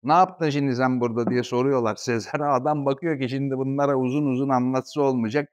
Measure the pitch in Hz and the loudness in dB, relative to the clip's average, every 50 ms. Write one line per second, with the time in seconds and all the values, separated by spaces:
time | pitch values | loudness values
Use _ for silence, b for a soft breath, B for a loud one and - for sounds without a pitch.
0 | - 131 156 180 185 185 185 - 165 147 135 147 139 135 123 120 131 131 127 123 | 2 4 4 4 4 4 2 -2 -2 0 0 0 0 0 0 2 2 0 2 0
1 | 120 120 110 120 117 104 123 123 120 - 123 123 127 139 139 127 117 110 104 - | 0 0 0 0 0 0 0 0 0 0 0 0 2 2 2 2 0 0 -2 -4
2 | - 123 120 113 101 - - 147 151 147 135 123 127 151 151 147 139 139 139 139 | -2 -2 -2 -2 -2 -4 -4 -2 0 0 0 2 2 0 -2 0 0 -2 -2 -2
3 | 175 165 156 131 135 117 135 135 139 139 135 131 135 135 135 139 143 139 139 131 | -2 -4 -2 -2 -4 -4 -4 -4 -2 -2 -2 -2 -2 -2 0 0 0 0 2 0
4 | 131 127 131 147 147 139 127 127 139 139 135 123 123 127 131 131 127 - - 147 | 0 0 0 0 0 0 0 0 0 0 0 0 0 0 0 -2 -4 -4 -2 0
5 | 143 135 131 123 113 107 117 147 143 _ | 0 2 2 0 -2 0 0 -2 -4 _